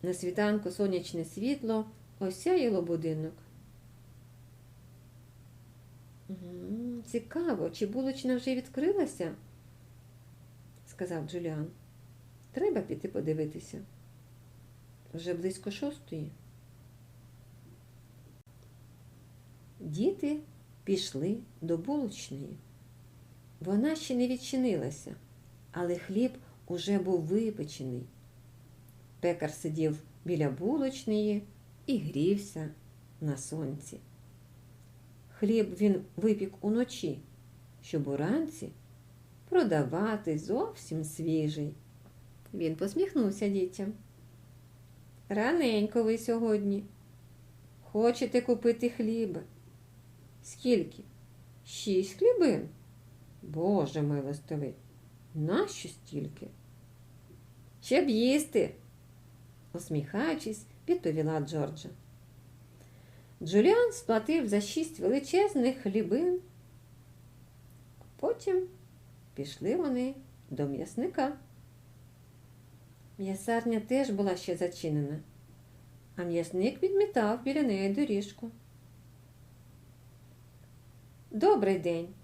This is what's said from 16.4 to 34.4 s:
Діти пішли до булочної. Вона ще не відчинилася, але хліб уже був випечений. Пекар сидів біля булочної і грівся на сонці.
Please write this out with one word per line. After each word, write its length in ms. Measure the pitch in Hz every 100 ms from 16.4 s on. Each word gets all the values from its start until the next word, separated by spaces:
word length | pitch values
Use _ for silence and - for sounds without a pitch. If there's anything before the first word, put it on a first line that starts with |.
| - - - - - - - - - - - - - - - - - - - - - - - - - - - - - - - - - -
Діти 600 | 165 151 277 392 285 302 - - - -
пішли 540 | - 185 - 135 170 233 - -
до 160 | 165 165
булочної. 800 | 175 294 233 - - 135 143 151 - - - - - - - - - -
Вона 360 | 170 202 285
ще 200 | 311 -
не 120 | 247 247
відчинилася, 880 | 254 - 262 254 170 127 - - - - - - - -
але 240 | 170 175
хліб 360 | 175 - 196 254 - - - -
уже 320 | 175 190 202
був 220 | 180 180
випечений. 840 | 156 202 226 214 151 - 131 123 123 - - - - - - - - - - -
Пекар 300 | 175 170 151
сидів 520 | - 160 156 156 151 - -
біля 240 | - 165 143
булочної 960 | 131 190 302 269 262 - 214 208 202 202 - - -
і 120 | - 254
грівся 720 | 151 135 170 202 - 160 151 - - - - -
на 160 | 151 135
сонці. 640 | - 160 139 143 - - - - - -